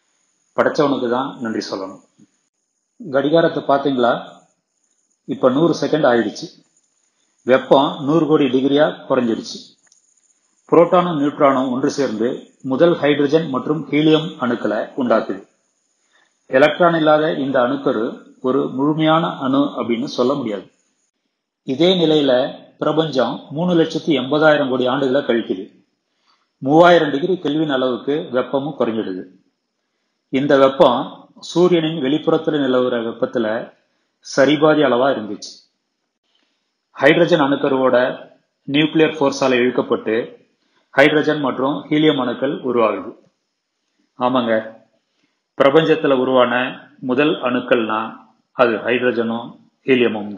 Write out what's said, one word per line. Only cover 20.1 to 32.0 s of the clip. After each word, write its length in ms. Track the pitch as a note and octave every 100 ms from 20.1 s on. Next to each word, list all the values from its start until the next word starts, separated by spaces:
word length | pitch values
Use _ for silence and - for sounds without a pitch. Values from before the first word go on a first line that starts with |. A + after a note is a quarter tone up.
| -
சொல்ல 160 | B2+ D3
முடியாது. 280 | A#2 G2+ E2+ _ _ _ _ _ _ _ _ _ -
இதே 180 | C3 E3+ F#3
நிலையில 320 | D#3+ D#3 C#3 B2 C#3 - - _
பிரபஞ்சம் 540 | D3 D#3 D#3+ C3 - - - C#3
மூணு 160 | F3+ E3+
லட்சத்தி 300 | D#3 D#3 - C#3
எண்பதாயிரம் 500 | B2+ D3+ D#3 D3 C#3
கோடி 120 | B2+ B2
ஆண்டுகளை 300 | C3+ C#3 C3+ C#3
கழிக்குது. 360 | A#2 G#2+ F#2+ G#2 _ _ _ _ _ _ _ _ _
மூவாயிரம் 520 | C3 D#3 F3 E3+ D3+
டிகிரி 220 | C#3 E3+ F3+
கெல்வின் 320 | C#3+ D3+ D#3 C3+
அளவுக்கு 380 | C3 A#2 - D3 - B2
வெப்பமும் 420 | - C#3 C#3 -
குறைஞ்சிடுது. 420 | A2+ A2 F#2+ F#2 - _ _ _ _ _ _ _ _ _ _ C3+
இந்த 120 | D3 C#3
வெப்பம் 360 | C3+ C3+ D#3 B2 E3 - - _ -
சூரியனின் 500 | E3 F3+ F3 D#3+ E3